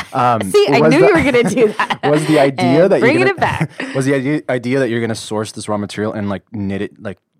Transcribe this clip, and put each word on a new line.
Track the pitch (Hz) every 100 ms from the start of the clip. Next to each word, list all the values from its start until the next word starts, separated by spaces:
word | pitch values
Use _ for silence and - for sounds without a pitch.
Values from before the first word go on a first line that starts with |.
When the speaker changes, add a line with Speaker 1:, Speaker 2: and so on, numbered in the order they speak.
| -
Speaker 1:
Um, | 127 123 117
Speaker 2:
<laughs> | 98
See, | 415 403
I | -
Speaker 1:
was | -
Speaker 2:
knew | -
Speaker 1:
the | 415
Speaker 2:
you | 330
were | 269
gonna | 240 226
do | 262 214
that | - - -
Speaker 1:
<laughs> |
was | 160 151 151
the | 151
idea | 139 127 127 143
Speaker 2:
And | 190
Speaker 1:
that | 175
you're | 233
Speaker 2:
bringing | 320 381
Speaker 1:
gonna |
Speaker 2:
it | 349
back. | 208 - 160 -
Speaker 1:
<laughs> | - 135
was | 135
the |
idea, | 139 131 151 -
idea | 127 120 135
that | 123
you're | 117
gonna | 113 110
source | - 107 107
this | 110 107
raw | 104
material | 101 - 104
and, | 107 101
like, | 95 _
knit | - 98 98
it, | 101 -
like, | 104 92 _ _